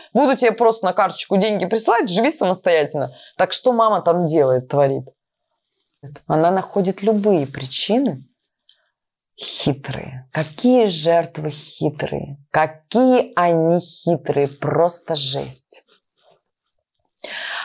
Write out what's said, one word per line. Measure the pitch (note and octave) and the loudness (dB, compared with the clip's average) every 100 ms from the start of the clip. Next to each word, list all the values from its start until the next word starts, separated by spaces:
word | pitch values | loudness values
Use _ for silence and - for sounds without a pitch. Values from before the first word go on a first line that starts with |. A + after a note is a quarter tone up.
| - | -4
буду | A3 C#4+ B3 | 2 2 4
тебе | A#3+ | 2
просто | A3 A#3 A3 F#3 | 4 2 2 0
на | |
карточку | F#3 - - - G3 | 0 0 -2 -2 0
деньги | G#3+ G3+ F#3 | 2 0 -2
присылать, | A3+ - A4+ C4+ | 0 2 2 2
живи | F3 B3+ | 0 0
самостоятельно». | E4 F#3+ F3+ - E3 D3 D3+ C3 - - - | 0 0 0 2 2 2 -2 -6 -8 -14 -2
Так | F#3 | -2
что | - B3+ | 0 0
мама | A#3+ A3 G3 | 2 2 2
там | E3+ F3 E3+ | 2 2 2
делает, | D#3+ C3+ B2+ B2 | 4 4 2 0
творит? | C#3+ C#3 C3+ C3 _ _ _ _ _ _ _ _ _ C#3 D3 - | 2 2 0 -8 _ _ _ _ _ _ _ _ _ -20 -18 -4
Она | D#3 E3 | 2 2
находит | F#3+ F#3 G3+ F#3 F#3+ | 2 -2 -2 -2 -2
любые | G3+ G#3+ G3+ F3+ C3+ | 0 0 2 2 0
причины | - C3 - - A3+ C4+ C3 - _ _ _ _ _ _ _ _ _ _ - | -8 -8 -6 -2 0 0 -4 -12 _ _ _ _ _ _ _ _ _ _ -14
хитрые. | - - - C3+ - B2+ - - - | -10 -4 -2 -4 -6 -12 -12 -16 -10
Какие | D#3 D#3 - B3 B3+ A3 | -6 -6 -2 2 4 2
жертвы | D#3+ D#3 E3+ D#3+ - D3+ | 0 2 2 0 -6 -10
хитрые, | D3 - - D#3 - D3+ C#3+ C#3+ C#3+ _ | -10 -14 -6 -6 -4 -6 -8 -10 -14 _
какие | D3+ D#3 - _ A3+ B3+ B3+ - - | -2 -2 -4 _ 2 4 4 2 0
они | F3 E3 D#3+ F3 | 2 2 2 2
хитрые, | F3 - - E3 D#3+ C#3+ C#3 | -2 -6 -2 -2 0 -2 -2
просто | C#3 D3+ D3+ E3+ F3 - | -2 -4 0 0 0 -6
жесть. | D#3 C3+ C#3 C#3 C3 - - _ _ _ _ _ _ _ _ _ _ _ _ _ _ - - - - | -4 -4 -4 -6 -10 -8 -12 _ _ _ _ _ _ _ _ _ _ _ _ _ _ -16 -12 -10 -10